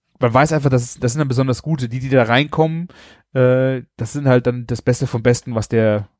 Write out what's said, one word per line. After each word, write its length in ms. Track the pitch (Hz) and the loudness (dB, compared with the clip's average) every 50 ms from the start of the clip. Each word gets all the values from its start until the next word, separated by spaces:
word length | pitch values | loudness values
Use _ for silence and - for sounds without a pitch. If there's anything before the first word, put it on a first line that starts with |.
| _ _ _ - | _ _ _ -2
man 120 | 127 120 113 | -2 2 4
weiß 180 | 127 147 160 | 4 2 2
einfach, 180 | 160 151 139 143 | 2 0 0 2
dass, 280 | 131 123 120 - - - | 2 0 -2 -4 -8 -4
das 120 | - 123 | -4 -4
sind 60 | 117 151 | -2 -2
dann 80 | 151 135 | -2 -2
besonders 340 | 127 127 131 135 123 - | 0 0 0 0 -2 -4
gute. 260 | - 156 160 135 127 113 | -4 -4 -4 -4 -4 -6
Die, 100 | 117 131 | -6 -6
die 80 | 127 135 | -4 0
da 120 | 135 131 117 | 2 2 4
reinkommen, 640 | 110 120 127 147 147 - - 160 160 160 165 175 180 - - - - - _ _ _ - | 4 2 2 0 0 0 0 0 0 -2 -6 -8 -10 -14 -20 -20 -20 -20 _ _ _ 0
äh, 480 | 131 127 127 127 131 131 131 131 127 123 _ _ | 2 2 4 4 2 0 0 -2 -4 -8 _ _
das 160 | - 117 113 | -10 -10 -8
sind 160 | - 147 143 135 | -6 -2 2 4
halt 180 | 127 123 123 | 4 4 4
dann 200 | 123 123 123 120 - | 0 -4 -4 -4 -6
das 120 | 120 117 | -6 -4
Beste 260 | - - 123 - 139 127 | -2 -2 -2 0 -2 -4
vom 140 | - 117 113 | -4 0 0
Besten, 320 | 123 123 - - 127 120 | 2 0 0 -2 -6 -4
was 120 | 110 104 - | -4 -4 -2
der, 400 | 120 113 110 110 104 104 101 - _ | 0 2 2 2 0 0 -4 -8 _